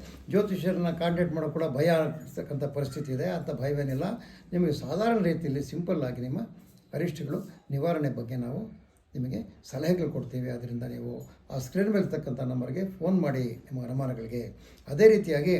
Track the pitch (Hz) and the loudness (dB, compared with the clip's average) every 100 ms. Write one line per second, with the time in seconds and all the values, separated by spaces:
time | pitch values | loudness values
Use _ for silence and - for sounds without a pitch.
0 | - - - 190 202 180 165 180 175 160 | -8 -16 0 2 2 0 0 2 0 0
1 | 170 170 175 156 156 160 160 127 160 165 | 0 2 0 0 -2 0 -2 2 4 4
2 | 151 - - - - 139 143 143 139 151 | 2 -2 -10 -10 -6 -4 -2 -2 -4 -4
3 | 131 131 170 170 - 117 135 147 135 131 | -4 -2 -2 -2 -4 -4 -2 0 0 0
4 | 180 233 - - - 175 170 - - 175 | -2 -4 -8 -20 -4 2 2 2 -2 0
5 | 226 226 170 160 139 135 - 156 175 170 | 4 4 4 2 0 -2 -4 -4 -2 0
6 | 127 120 123 165 233 - - - _ 143 | -2 -4 -4 -4 -6 -10 -20 -20 _ -4
7 | 175 - 139 180 196 - _ 139 165 160 | -2 -2 -4 -4 -6 -14 _ -2 0 2
8 | 143 120 117 127 120 110 - - - _ | 0 -2 -6 -6 -4 -6 -8 -14 -20 _
9 | _ 143 127 202 233 - - 131 160 180 | _ -6 -4 -4 -8 -14 -10 -4 2 2
10 | 147 139 117 127 123 120 120 120 123 120 | 2 -2 -4 -6 -4 -6 -6 -6 -6 -8
11 | 120 120 127 - - 139 127 180 202 208 | -8 -8 -12 -18 -8 -8 -4 0 2 4
12 | 170 151 139 120 127 127 127 156 190 - | 2 -2 -4 -4 -2 -2 -2 -2 -4 -2
13 | 165 190 151 127 123 120 - 127 120 131 | 2 4 4 2 -2 -4 -8 -8 -4 -2
14 | 131 120 113 120 107 - - - - 147 | -2 -4 -4 -6 -6 -10 -20 -20 -8 8
15 | 220 214 165 147 147 170 | 10 10 6 2 4 2